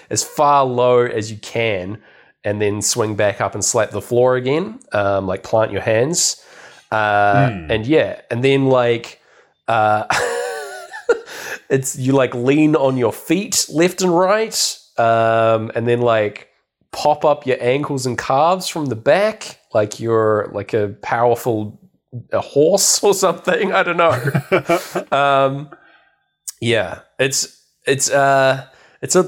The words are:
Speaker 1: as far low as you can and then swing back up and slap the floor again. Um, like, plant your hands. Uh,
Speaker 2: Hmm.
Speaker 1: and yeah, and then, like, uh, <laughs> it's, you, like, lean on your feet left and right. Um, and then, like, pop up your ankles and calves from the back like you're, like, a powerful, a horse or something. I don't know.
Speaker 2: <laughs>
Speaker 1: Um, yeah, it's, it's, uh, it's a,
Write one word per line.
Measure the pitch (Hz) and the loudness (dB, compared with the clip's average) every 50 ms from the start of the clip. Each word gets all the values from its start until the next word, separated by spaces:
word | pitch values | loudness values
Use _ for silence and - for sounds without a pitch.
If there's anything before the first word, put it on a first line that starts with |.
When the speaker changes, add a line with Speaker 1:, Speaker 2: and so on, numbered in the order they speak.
| - - | -10 -6
Speaker 1:
as | - - - | -6 -6 -6
far | - - - 147 147 143 139 135 | -4 -2 0 2 4 4 4 2
low | 127 123 123 123 123 123 123 120 | 2 0 2 2 4 4 4 2
as | 120 107 110 107 110 | 2 -2 -4 -6 -6
you | 110 | -10
can | 107 - - - 117 117 113 101 90 87 98 107 - - - - _ _ _ _ _ - | -14 -12 -8 -4 -2 -2 -2 -2 -4 -6 -8 -10 -12 -16 -20 -20 _ _ _ _ _ -6
and | 104 104 104 | -4 -2 0
then | 107 101 104 104 101 | 0 -2 -2 -2 -4
swing | - - 120 110 107 107 | -4 -2 -2 -2 -2 -2
back | 104 107 101 98 - | 0 0 0 0 -2
up | 110 98 - | -4 -4 -4
and | 107 95 | -4 -4
slap | - - 113 107 - | -2 0 0 -2 -2
the | 101 101 | -4 -8
floor | - - 120 120 123 127 127 | -6 -2 2 2 4 2 2
again. | 127 127 131 143 165 196 220 220 - - _ | 0 0 -2 -2 -2 -2 -6 -10 -16 -12 _
Um, | - 104 101 98 98 98 95 | -4 -2 0 0 0 -2 -2
like, | 92 92 95 - | -4 -6 -6 -4
plant | - - 110 110 - | -2 0 0 0 0
your | 98 95 | -2 -4
hands. | - 120 110 113 127 151 175 - - - - - - - - - - - - - _ _ | -2 0 2 2 2 0 0 -2 -2 -2 -4 -8 -14 -20 -20 -20 -20 -20 -20 -20 _ _
Uh, | 110 107 107 104 104 104 104 101 101 101 101 123 | -2 0 0 2 2 4 4 4 4 4 2 2
Speaker 2:
Hmm. | 104 90 80 78 | -2 -4 -4 -4
Speaker 1:
and | 117 110 110 | -2 -2 0
yeah, | 131 156 151 110 92 - - - - | 2 2 2 2 0 -4 -10 -10 -8
and | 120 120 131 | -4 0 2
then, | 139 135 139 135 | 2 2 2 4
like, | 131 131 123 120 120 117 117 - - - - _ _ _ _ _ _ _ _ _ | 4 4 4 4 2 0 0 -4 -10 -18 -20 _ _ _ _ _ _ _ _ _
uh, | - 117 110 107 107 107 107 107 - | -2 0 2 2 2 2 0 0 -2
<laughs> | - - - - - - - - - - - - 719 698 679 - - 855 - - 440 - - - - - - - - - - - | -2 -2 -2 -4 -4 -6 -6 -8 -10 -10 -12 -14 -14 -16 -16 -18 -18 -6 -2 -2 -2 -2 -6 -12 -16 -14 -12 -12 -14 -12 -4 -4
it's, | 135 135 135 - - | -2 -2 -2 -4 -8
you, | 139 127 131 135 | -4 -2 0 2
like, | 135 127 120 123 | 2 2 0 -2
lean | 123 123 135 143 156 156 151 151 | -2 0 2 2 4 4 4 4
on | 151 135 131 131 | 2 2 0 2
your | 127 120 107 - | 0 0 0 -2
feet | - - - 160 190 214 262 - - - - 135 | -4 -2 -2 -2 -2 -2 -2 -4 -4 -4 -2 0
left | 151 175 180 175 - 185 | 0 0 0 0 0 0
and | 185 170 | 2 2
right. | 170 185 185 208 220 226 226 - - - - - - _ _ _ | 4 4 2 2 0 -2 -4 -4 -4 -4 -4 -6 -10 _ _ _
Um, | 120 117 113 113 113 113 113 113 113 113 113 113 110 110 113 - | 0 2 2 4 4 2 2 2 2 4 2 2 0 -2 -4 -6
and | 120 117 | -2 0
then, | 120 120 120 | 0 0 2
like, | 120 120 113 110 104 104 107 - - _ _ _ _ _ _ _ _ _ | 2 2 2 2 0 -2 -4 -8 -16 _ _ _ _ _ _ _ _ _
pop | - - - 151 147 151 - | -8 -2 0 0 0 2 2
up | 151 143 - - | 0 0 0 0
your | 131 120 - | -2 -2 0
ankles | 120 123 131 143 143 - 143 135 123 | 0 0 0 0 -2 -4 -4 -4 -4
and | 127 117 | -4 -4
calves | - - - 131 139 156 170 190 185 180 | -4 -2 0 2 2 2 2 2 0 -4
from | - - 170 147 | -6 -6 -6 -6
the | 131 117 | -6 -6
back | 113 113 139 156 185 208 220 214 214 - - - - _ _ - | -2 0 2 2 2 2 0 -4 -6 -12 -18 -18 -20 _ _ -2
like | 110 107 101 - - | 0 0 -2 -4 -6
you're, | 113 117 113 110 110 107 107 104 - - | -2 0 2 2 2 2 2 0 -2 -4
like, | - 101 98 - - | -6 -10 -6 -4 -2
a | 110 104 101 104 - | -2 -2 -2 -6 -8
powerful, | - - 123 117 120 120 117 117 - 131 113 107 107 104 - - - _ _ _ _ _ - 120 - _ | -8 -4 -2 0 2 2 2 0 0 -2 -2 -2 -4 -8 -12 -18 -20 _ _ _ _ _ -16 -16 -8 _
a | 113 - | -4 -4
horse | - - - 139 151 170 202 196 - - - - - | -4 0 2 2 4 4 4 2 2 0 0 2 2
or | 208 185 | 2 2
something. | - 190 170 165 - - - 165 - 202 185 | 2 2 0 0 -2 -2 -2 -2 0 0 0
I | 175 190 175 | 0 0 0
don't | 175 165 | 0 2
know. | 175 - - 131 120 135 139 - 139 - - 190 160 - - 170 175 - - - 180 - - | 2 2 2 2 0 0 -2 -2 -2 0 0 -2 0 0 0 -2 -2 -2 -6 -8 -8 -4 -2
Speaker 2:
<laughs> | 143 | 0
Speaker 1:
Um, | 139 143 139 139 135 139 135 139 143 147 147 - - _ _ _ _ _ _ _ _ _ _ _ _ _ - - _ | 2 2 4 4 4 2 2 0 -4 -10 -12 -16 -20 _ _ _ _ _ _ _ _ _ _ _ _ _ -20 -12 _
yeah, | 113 117 113 107 92 85 - - - _ _ - | -2 0 0 0 0 -2 -8 -14 -16 _ _ -2
it's, | 131 139 135 - - - - _ _ _ _ _ _ | -2 0 -2 -4 -6 -8 -12 _ _ _ _ _ _
it's, | 131 139 135 - - | -2 -2 0 0 0
uh, | 135 143 139 139 135 135 135 135 131 135 - - _ _ - _ _ _ | 2 2 4 4 4 4 4 4 2 0 -4 -12 _ _ -20 _ _ _
it's | - - - | -4 0 2
a, | 180 175 | 2 2